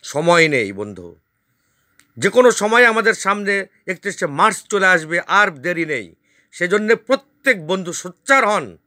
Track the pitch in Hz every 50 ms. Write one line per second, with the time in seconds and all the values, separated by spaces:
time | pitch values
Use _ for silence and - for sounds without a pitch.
0 | - - - 143 165 170 175 170 165 156 147 127 110 98 101 98 104 104 101 90
1 | 87 85 85 _ _ _ _ _ _ _ _ _ _ _ _ _ _ _ _ _
2 | _ _ _ 117 - 196 - 247 247 247 220 - 196 214 220 240 247 233 220 226
3 | 214 226 202 - - 196 202 208 202 196 202 196 190 _ _ _ _ - 185 170
4 | - 202 185 - 190 151 139 151 185 220 208 - - _ 208 202 190 185 185 170
5 | 156 156 170 170 - - 170 202 208 196 160 135 123 175 180 165 165 156 147 123
6 | 98 82 78 _ _ _ _ _ _ _ _ - 175 175 196 208 214 214 - -
7 | _ - 262 - _ _ _ _ _ 277 233 190 156 151 190 190 180 170 160 -
8 | - 180 - _ _ - 277 269 226 208 214 185 143 98 85 _ _